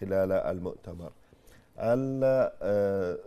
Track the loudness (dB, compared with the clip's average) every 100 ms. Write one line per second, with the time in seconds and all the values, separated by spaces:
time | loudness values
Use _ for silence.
0 | -2 2 2 2 0 -4 -6 -10 -12 -14
1 | -14 -16 -20 -20 -20 -20 -20 -4 0 0
2 | 0 0 2 4 2 0 0 2 2 0
3 | -2 -4